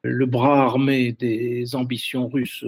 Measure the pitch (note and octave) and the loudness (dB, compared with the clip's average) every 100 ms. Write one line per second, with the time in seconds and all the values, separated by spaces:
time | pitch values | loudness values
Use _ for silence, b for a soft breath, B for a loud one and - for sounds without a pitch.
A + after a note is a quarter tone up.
0 | B2 B2 C3 B2 C3 C#3+ C3 B2 C#3 C3+ | -4 0 0 2 4 6 4 2 2 2
1 | B2 A2+ A#2+ A2 A#2+ A#2+ B2 C3 B2+ A#2+ | 0 -2 -2 -2 -2 -4 -6 -4 -4 -6
2 | - C3 B2+ C3+ B2 - | -6 -4 -2 -2 -4 -6